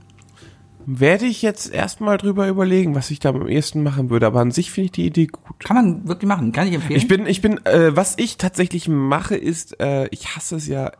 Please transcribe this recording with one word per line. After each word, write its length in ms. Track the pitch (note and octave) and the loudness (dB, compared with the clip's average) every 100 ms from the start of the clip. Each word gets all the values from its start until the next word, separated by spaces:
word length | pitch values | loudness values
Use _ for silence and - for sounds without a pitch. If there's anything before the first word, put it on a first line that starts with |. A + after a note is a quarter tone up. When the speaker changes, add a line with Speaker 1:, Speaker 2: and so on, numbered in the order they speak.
| _ _ _ - - - _ - - | _ _ _ -20 -20 -20 _ -16 -8
Speaker 1:
Werde 400 | B2+ C#3 F#3+ B3 | 2 4 4 0
ich 160 | A3 | -2
jetzt 280 | A3 G#3 - | -2 -4 -6
erstmal 460 | - F#3+ - G#3+ G3+ | -4 -4 -4 -2 0
drüber 300 | G3+ G3 G3 | 0 0 0
überlegen, 480 | F#3+ F#3 F#3 F3+ C#3+ | 0 2 2 2 -2
was 160 | - | -4
ich 80 | D3 | -2
da 100 | C#3+ | -2
am 180 | B2+ - | 0 0
ehesten 360 | C#3+ D3 D#3 | -2 0 -2
machen 260 | D3 C#3 B2+ | -2 0 0
würde. 160 | A#2 A2+ | 2 2
Aber 140 | B2 | 2
an 80 | A#2+ | 2
sich 200 | B2 F3 | 0 -2
finde 140 | - F#3+ | -2 -4
ich 60 | |
die 120 | - E3+ | -2 0
Idee 220 | D#3 D#3 | 2 0
gut. 320 | - - - | -2 -20 -10
Speaker 2:
Kann 160 | - A#3+ | 0 2
man 320 | G#3+ D#3+ - | 4 2 -4
wirklich 200 | F3 G3 | -4 -2
machen. 240 | G3 A#2 | 0 0
Kann 160 | A2+ F#3 | 0 0
ich 60 | |
empfehlen. 240 | E3 D3 D3 | 0 0 2
Speaker 1:
Ich 100 | - | 4
bin, 200 | F#3+ G#3+ | 2 2
ich 140 | F#3 | 0
bin, 220 | G#3+ G#3+ F#3 | 0 0 4
äh, 300 | E3+ E3 D3+ | 6 6 4
was 200 | G3 - | 0 0
ich 200 | A#3 - | -4 -2
tatsächlich 500 | F3+ - F3+ F3 E3 | -2 0 -2 -2 -2
mache, 480 | D3 C3+ D3 F#3+ G#3 | 0 2 0 -2 -4
ist, 440 | - E3 - - | -2 -6 -8 -4
äh, 280 | C#3 C#3 C3+ | -2 -2 -4
ich 280 | - - D#3+ | -8 -12 -10
hasse 200 | - D#3+ | -8 -8
es 120 | D3 | -6
ja, 240 | C#3 C3+ | -6 -6